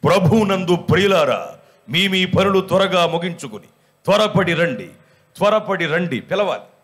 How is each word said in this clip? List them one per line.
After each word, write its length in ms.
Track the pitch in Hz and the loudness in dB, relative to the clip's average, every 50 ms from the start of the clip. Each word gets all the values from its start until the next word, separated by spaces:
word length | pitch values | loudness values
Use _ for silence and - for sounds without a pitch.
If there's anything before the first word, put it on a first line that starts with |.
ప్రభువునందు 720 | - 147 165 196 185 165 - 226 214 196 196 190 185 170 180 170 180 - | 2 2 2 4 4 4 4 4 2 2 0 -2 0 0 0 -2 0 0
ప్రియులారా, 520 | 233 208 196 202 196 175 151 135 120 101 82 73 - - _ _ _ _ _ - | 0 2 4 4 4 4 2 2 0 -2 -4 -8 -14 -20 _ _ _ _ _ -6
మీ 140 | - 165 190 196 | -2 0 0 0
మీ 120 | 185 185 185 | 0 0 -2
పనులు 340 | 180 185 185 190 196 196 190 | 0 0 0 2 2 2 0
త్వరగా 420 | 185 185 170 190 196 196 185 180 175 | 0 0 0 0 0 2 2 0 0
ముగించుకుని 640 | 160 165 165 170 180 170 170 - 135 107 104 - _ _ _ _ _ _ _ _ | 0 0 -4 -6 -6 -10 -10 -14 -14 -14 -16 -18 _ _ _ _ _ _ _ _
త్వరపడి 480 | - 185 208 214 208 208 190 190 175 170 | 0 2 2 2 2 2 0 0 0 0
రండి, 340 | 151 - - - 107 92 82 - _ _ _ _ _ _ _ _ | 0 0 -2 -2 -8 -12 -16 -20 _ _ _ _ _ _ _ _
త్వరపడి 500 | - 175 208 208 220 208 214 196 185 170 | -2 0 2 2 0 0 -2 -4 -4 -2
రండి 320 | 156 147 170 185 170 135 113 | -2 -2 -2 -2 -2 -4 -6
పిలవాలి. 460 | 92 - - 190 208 190 147 101 - - _ _ | -6 -6 -4 -2 -2 -2 -2 -6 -8 -16 _ _